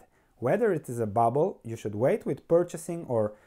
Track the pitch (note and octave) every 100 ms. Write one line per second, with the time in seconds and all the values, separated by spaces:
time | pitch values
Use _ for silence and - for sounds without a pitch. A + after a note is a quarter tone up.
0 | _ _ _ _ A#2 G3 A#3 E3 - A#2+
1 | A2 G#2 A#2 B2+ F3+ - A2 A2+ A2 G#2
2 | C3 A3 A#3 C#3+ - E3 F3 E3+ - E3+
3 | - A#2+ G#2 -